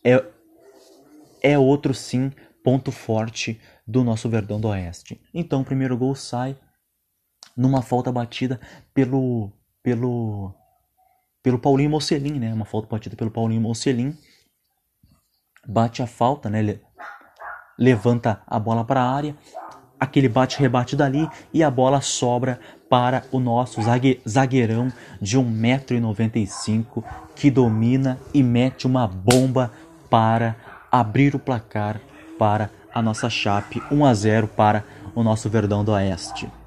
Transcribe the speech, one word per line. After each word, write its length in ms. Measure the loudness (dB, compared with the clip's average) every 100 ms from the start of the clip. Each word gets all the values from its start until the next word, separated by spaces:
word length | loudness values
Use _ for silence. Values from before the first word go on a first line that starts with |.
é, 220 | 4 4 2 _ _ _ -20 -20 _ -20 -20 -20 -20 _
é 160 | 2 4
outro 340 | 4 4 0
sim 380 | -4 -4 -4 -4 -6 -20 _
ponto 280 | 0 0 -2
forte 680 | -10 -4 -2 -2 -6 -8 -10 _ _ -4
do 180 | 0
nosso 240 | 0 0 -2
Verdão 300 | -4 -4 -4
do 100 | -4
Oeste. 520 | -4 -6 -12 -18 -20 _
Então 300 | -10 -4 -4
o 40 | -2
primeiro 300 | -4 -2 -2
gol 200 | -2 -4
sai 420 | -8 -8 -8 -10 _ _ _ _ _ _ _ _ -16 0
numa 280 | 2 2
falta 280 | 0 -2 -2
batida 480 | -4 -6 -6 -4 -6 -10 -20 _ -2
pelo, 560 | 0 0 0 -2 -6 _ _ _
pelo, 720 | -4 -2 -2 -4 -4 -6 -10 -14 _ _ _ _ _ _ _ _
pelo 160 | 0 0
Paulinho 300 | 2 2 2
Mocelin, 500 | 0 -2 -4 -4 -4
né? 140 | -4
Uma 120 | -4 -4
falta 220 | -6 -6
batida 280 | -8 -8 -8
pelo 160 | -6
Paulinho 300 | -2 -2 0
Mocelin. 540 | -2 -2 -2 -2 -2 -6 _ _ _ _ _ _ _ _ _ _ _ _ _ _ -4
Bate 380 | 0 0 -2
a 40 | -8
falta, 420 | 0 0 0 -4
né? 120 | -2
Le-, 200 | -2 -4 _ _ -20 -20 -20 _ -18 -18 -20 2
levanta 640 | 4 4 2 2 0 -4 -4
a 140 | -4
bola 240 | -2 -2
pra 180 | 0 0
área. 360 | 0 -2 -6 -10 -18 -18 -18 -20 _ _
Aquele 300 | 0 2 4
bate-rebate 680 | 4 0 2 2 2 -2 0
dali 320 | 0 0 -2 -6 -4
e 100 | 2
a 80 | 2
bola 300 | 4 2 2
sobra 580 | -2 -2 0 0 -2 -4 -10 -20 _
para 340 | 2 2 0 -2
o 80 | -2
nosso 420 | 0 0 -2 -2
zague-, 400 | 0 2 2 0 0
zagueirão 640 | 0 2 2 2 0 -2 -6 -20 -12
de 160 | -2 0
um 120 | 0
metro 460 | 0 0 0 -2 -2
e 40 |
noventa 360 | -2 -2 -2 0
e 80 | -4
cinco, 600 | -6 -4 -2 -2 -10 -10 -16 -18 0
que 140 | 2
domina 680 | 4 2 4 2 2 0 -4 -2
e 100 | 2
mete 420 | 4 4 2 0 -2
uma 220 | 0 0
bomba 640 | 0 4 4 4 0 -2 -6 -20 -20 0
para 480 | 4 4 2 0 -4 -14 -20 0
abrir 440 | 2 2 2 2 2
o 40 |
placar 640 | -4 -4 -4 -4 -4 -6 -12 -20 -20 0
para 320 | 2 2 -2 -8 -8
a 80 | -2
nossa 280 | -2 -2 -4
Chape, 520 | -2 0 -2 -2 -10 -2
um 160 | 2 4
a 80 |
zero 340 | 4 4 2 0
para 360 | 2 2 2 -4 -16 -10 -2
o 80 |
nosso 260 | 0 0 0
Verdão 360 | 0 0 0 0
do 80 |
Oeste. 580 | 0 0 -4 -10 -12 -12 -14